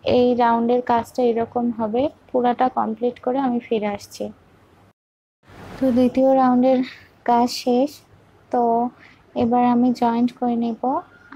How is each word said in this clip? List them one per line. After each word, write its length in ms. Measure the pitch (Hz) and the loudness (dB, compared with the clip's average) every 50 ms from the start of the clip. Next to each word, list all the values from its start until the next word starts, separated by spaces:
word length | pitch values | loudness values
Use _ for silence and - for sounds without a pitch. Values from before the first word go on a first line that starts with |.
| - | -4
এই 240 | - - 247 247 247 247 240 240 | 0 2 2 2 2 2 2 2
রাউন্ডের 380 | 233 233 233 233 233 247 247 247 - | 2 2 2 0 0 0 0 0 0
কাজটা 300 | 240 233 220 - - - 247 240 | -2 -2 -2 -4 -4 -2 0 0
এরকম 340 | 220 233 226 226 - 247 240 240 226 214 | 0 0 -4 -4 -4 -4 -2 -2 -4 -4
হবে। 220 | 226 208 214 247 277 320 - _ _ _ | -4 -4 -2 -2 -2 -2 -4 _ _ _
পুরাটা 380 | - 254 240 240 240 - 254 254 - 233 | -4 -2 0 0 0 0 0 -2 0 -2
কমপ্লিট 380 | 214 214 220 - 240 247 247 - - | -4 -4 -4 -4 -4 -4 -4 -4 -6
করে 120 | 254 254 277 269 254 | -4 -2 -2 0 -2
আমি 120 | 240 240 240 - | -2 -2 -4 -4
ফিরে 220 | 233 214 208 208 202 202 | -4 -4 -2 -4 -6 -8
আসছি। 280 | - - - - 208 214 214 _ _ _ _ _ _ _ _ _ _ _ _ _ _ _ _ _ _ _ _ _ _ - - - - - - - | -10 -14 -14 -12 -12 -12 -12 _ _ _ _ _ _ _ _ _ _ _ _ _ _ _ _ _ _ _ _ _ _ -20 -20 -20 -20 -18 -8 -2
তো 80 | 262 262 233 247 | -2 0 2 2
দ্বিতীয় 320 | 254 240 247 262 262 262 269 262 | 2 2 2 2 4 4 4 4
রাউন্ডের 380 | 262 254 247 247 247 262 262 254 262 - - - - - _ _ - - | 4 4 4 4 4 4 2 2 0 -4 -8 -18 -20 -20 _ _ -2 0
কাজ 180 | 240 233 240 247 - - - | 2 2 2 0 -2 -4 -2
শেষ। 260 | 254 240 247 269 302 - - - _ - - _ _ _ _ _ - | 0 0 0 0 -2 -4 -10 -20 _ -20 -20 _ _ _ _ _ -6
তো 100 | - 247 240 233 233 233 240 247 - - - - - _ _ _ - 247 247 | -2 0 0 0 0 0 -2 -4 -6 -12 -20 -20 -20 _ _ _ -4 -2 -2
এবার 200 | 226 240 247 247 247 240 | 0 2 2 2 2 2
আমি 160 | 240 247 254 240 - | 2 2 2 0 0
joint 280 | 240 233 233 233 240 247 - - | 0 0 0 0 0 -2 -2 -2
করে 160 | 254 240 240 233 233 | -4 -4 -2 -2 -4
নেব 180 | 233 226 - - 254 277 339 370 - - - - - - | -4 -4 -4 -4 -4 -4 -4 -6 -10 -16 -20 -20 -10 -4